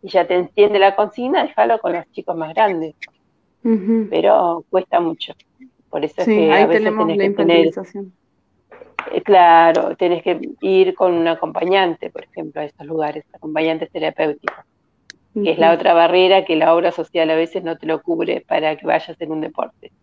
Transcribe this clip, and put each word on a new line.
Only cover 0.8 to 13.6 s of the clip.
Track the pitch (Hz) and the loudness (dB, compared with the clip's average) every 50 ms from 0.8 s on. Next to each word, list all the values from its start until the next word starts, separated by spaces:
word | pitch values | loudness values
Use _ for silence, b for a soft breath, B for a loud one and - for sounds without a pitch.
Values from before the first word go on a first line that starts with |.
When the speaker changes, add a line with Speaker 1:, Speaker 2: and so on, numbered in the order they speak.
| 196 196 196 | 4 4 4
Speaker 1:
consigna, | - 214 190 - - 240 254 294 359 247 | 2 -4 -4 -4 -8 -6 -2 -2 -2 -2
déjalo | 311 - - 214 233 233 220 | -2 -2 -2 0 0 0 -2
con | - 180 170 | -2 -4 -6
los | 170 165 _ _ | -6 -8 _ _
chicos | - - - 180 | -16 -10 -10 -8
más | 165 160 156 165 | -8 -8 -8 -2
grandes". | - 220 208 190 165 160 160 151 _ - - _ _ _ _ _ _ _ _ _ _ _ | 0 0 0 0 -4 -6 -8 -10 _ -20 -20 _ _ _ _ _ _ _ _ _ _ _
Speaker 2:
Ujú. | 233 226 214 185 202 226 226 214 196 | 0 0 0 0 0 0 0 -2 -2
Speaker 1:
Pero | 165 165 165 - - - 180 175 170 170 - _ | -2 0 2 4 2 4 2 0 -2 -4 -8 _
cuesta | - 185 185 _ - 175 | -4 -4 -2 _ -2 -2
mucho. | 175 165 165 - - - - _ _ _ _ _ 262 - _ _ _ _ | -2 -2 -6 -6 -12 -16 -16 _ _ _ _ _ -20 -20 _ _ _ _
Por | - - 147 | -8 -8 -8
eso | 147 - - 180 | -6 -6 -4 -2
es | |
Speaker 2:
Sí, | 226 220 | 0 2
Speaker 1:
que | 202 165 156 156 | 2 4 4 4
a | |
Speaker 2:
ahí | 185 202 | 4 4
Speaker 1:
veces | - 170 190 220 | 4 2 2 0
Speaker 2:
tenemos | 208 214 220 | 0 -2 -2
Speaker 1:
tenés | 170 165 - 202 | -2 -2 0 0
Speaker 2:
la | 196 | 0
Speaker 1:
que | 196 | -2
tener | 202 202 165 165 170 170 165 | 0 0 0 2 4 4 4
Speaker 2:
infantilización. | 165 165 190 190 - _ 202 202 185 _ _ _ _ _ _ _ _ _ _ _ _ - - - _ _ - - - - | 2 0 -6 -14 -12 _ -14 -14 -14 _ _ _ _ _ _ _ _ _ _ _ _ -20 -20 -20 _ _ -14 -12 -6 -8
Speaker 1:
Eh, | - - | -6 0
claro, | - 202 185 175 170 165 165 170 170 160 170 - - - | 4 6 6 8 8 8 6 6 6 4 2 0 -2 -4
tenés | _ 180 175 175 165 - | _ 0 0 0 -2 -2
que | - 175 160 - - - _ | -4 -4 -4 -6 -14 -14 _
ir | - 190 190 185 190 185 185 | -2 0 4 4 4 2 2
con | - - 185 175 | 0 0 0 2
un | 170 165 165 | 0 0 0
acompañante, | 165 160 - 160 160 - - 180 190 196 190 175 165 - - - | -2 -2 -6 -6 -6 -4 -2 0 0 2 0 0 -2 -6 -10 -14
por | _ - - | _ -16 -20
ejemplo, | _ _ - 160 156 143 160 | _ _ -14 -14 -12 -10 -12
a | 156 | -12
estos | 147 _ _ 143 | -12 _ _ -16
lugares, | 143 165 160 156 147 147 156 147 _ _ | -10 -8 -6 -6 -6 -8 -10 -16 _ _
acompañantes | - - 156 156 160 | -18 -16 -10 -6 -4